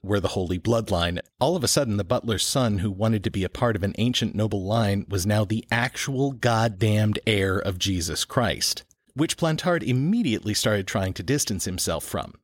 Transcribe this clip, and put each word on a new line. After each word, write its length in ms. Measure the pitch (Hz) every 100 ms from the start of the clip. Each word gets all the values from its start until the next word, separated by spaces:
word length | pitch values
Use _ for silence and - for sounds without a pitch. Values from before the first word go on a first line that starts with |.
were 180 | 95 101
the 80 | 92
Holy 300 | - 87 90
Bloodline. 600 | 110 117 107 90 85 87 - -
All 180 | 131 180
of 80 |
a 40 | 117
sudden, 280 | - 131 104
the 80 |
butler's 420 | 87 123 117 98 -
son 320 | 139 120 101
who 120 | 104
wanted 340 | 95 110 110
to 60 | 95
be 140 | 101
a 60 | 92
part 260 | - 120 104
of 60 |
an 120 | 98 -
ancient 360 | 117 123 113
noble 300 | 101 110 101
line 400 | 92 117 104 98 -
was 180 | 95 92
now 180 | 107
the 220 | 101 110 -
actual 640 | 117 123 - - 131 139
goddamned 840 | 123 120 113 117 92 110 107 107 104 -
heir 320 | 104 95 95
of 200 | - 92
Jesus 460 | 104 92 82 78
Christ, 600 | - - 110 60 - - - _ _
which 220 | 127 165 -
Plantard 460 | 165 160 180 170
immediately 720 | - 127 147 233 180 107 107
started 320 | 104 117 104 95
trying 260 | 104 95
to 80 | 90
distance 420 | 87 143 - 95
himself 400 | - 92 - 80
from. 300 | - 101 - -